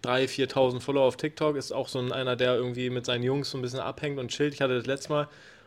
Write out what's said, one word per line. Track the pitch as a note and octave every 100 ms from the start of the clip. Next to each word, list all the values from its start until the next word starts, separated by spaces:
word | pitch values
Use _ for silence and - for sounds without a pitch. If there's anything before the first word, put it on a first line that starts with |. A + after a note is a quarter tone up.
drei, | A#2+ B2+ C3
viertausend | - C3 C3+ C3 B2
Follower | C#3+ C#3
auf | C3 -
TikTok, | D3+ - D#3 C#3
ist | -
auch | C3 B2
so | C3
ein, | B2
einer, | C3 B2+ B2
der | B2
irgendwie | B2 B2 B2 B2
mit | B2+
seinen | B2 A#2+
Jungs | B2 C#3+ C3+
so | C3+
ein |
bisschen | B2+ B2+
abhängt | G2 - D3 C#3
und | A#2+
chillt. | - D3
Ich | C#3
hatte | C3+ B2
das | A#2
letzte | C3+ -
Mal | D3 D3 - - -